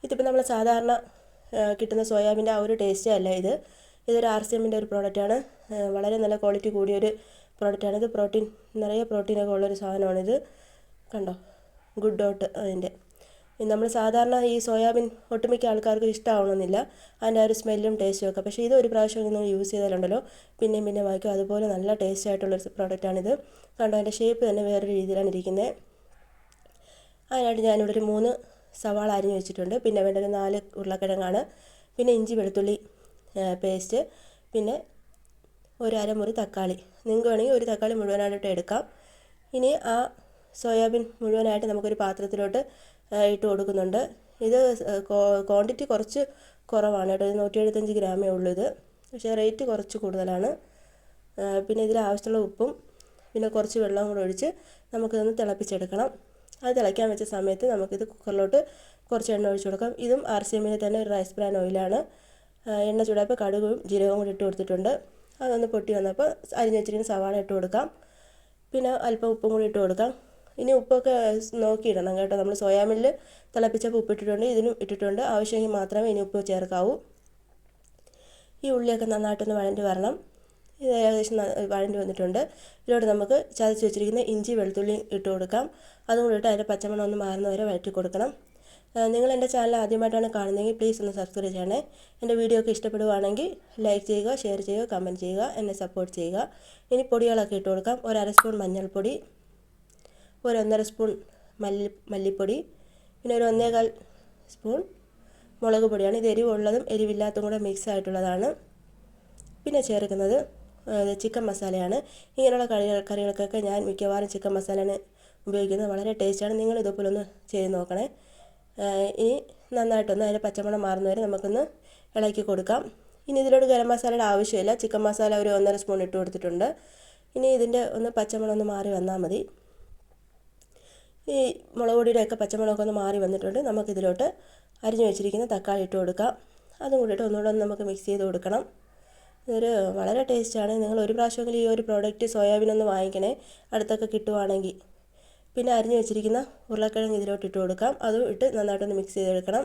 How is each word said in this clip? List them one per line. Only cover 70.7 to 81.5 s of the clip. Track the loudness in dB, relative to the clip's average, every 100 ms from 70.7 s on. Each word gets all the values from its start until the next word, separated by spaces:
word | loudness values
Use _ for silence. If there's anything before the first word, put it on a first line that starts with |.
ഉപ്പൊക്കെ | 4 6 2 4 2 2 0 -4 0
നോക്കിയിടണം | 0 2 0 0 0 -2
കേട്ടോ. | 0 0
നമ്മൾ | 0 0
സോയാബീനിൽ | 2 4 4 4 2 0 -10 -20 -8
തിളപ്പിച്ചപ്പോൾ | 0 0 0 -2 -2
ഉപ്പിട്ടിട്ടുണ്ട്, | 0 -2 -2 0 2
ഇതിനും | 2 2 0
ഇട്ടിട്ടുണ്ട്. | -6 -4 -2 -2 0
ആവശ്യമെങ്കിൽ | 0 0 0 0
മാത്രമേ | -2 -2 0 0
ഇനി | 0 -2
ഉപ്പ് | -4 -2
ചേർക്കാവൂ. | -2 -2 0 0 0 -6 -20 _ _ _ _ _ _ _ _ -20 _ -20 -20 _ -10
ഈ | 0
ഉള്ളിയൊക്കെ | 0 2 0 0
നന്നായിട്ടൊന്ന് | 0 0 -2 -2 0
വഴണ്ടി | 0 0 0
വരണം. | 0 -2 -4 -10 _ _ _ -20 -6
ഇത് | 0 4
ഏകദേശം | 4 2 0 0
ന-, | -2